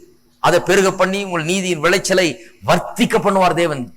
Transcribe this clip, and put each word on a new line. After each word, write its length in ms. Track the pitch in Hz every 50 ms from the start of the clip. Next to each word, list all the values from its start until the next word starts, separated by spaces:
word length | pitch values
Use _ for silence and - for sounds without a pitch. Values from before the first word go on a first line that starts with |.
| - - _ _ _ _ _ _ -
அதை 160 | 151 170 175
பெருக 280 | - - 185 202 190 190
பண்ணி 280 | 185 185 185 185 190 202 202
உங்கள் 200 | 190 175 170 151
நீதியின் 400 | 160 185 196 180 185 175 151 147
விளைச்சலை 440 | 170 196 190 - - 190 185 185 160 127 - - - - _ -
வர்த்திக்க 500 | - 165 180 - - - - 240 - 220 220
பண்ணுவார் 340 | 165 202 196 196 185 175 160
தேவன். 300 | 160 175 165 147 135 120 - -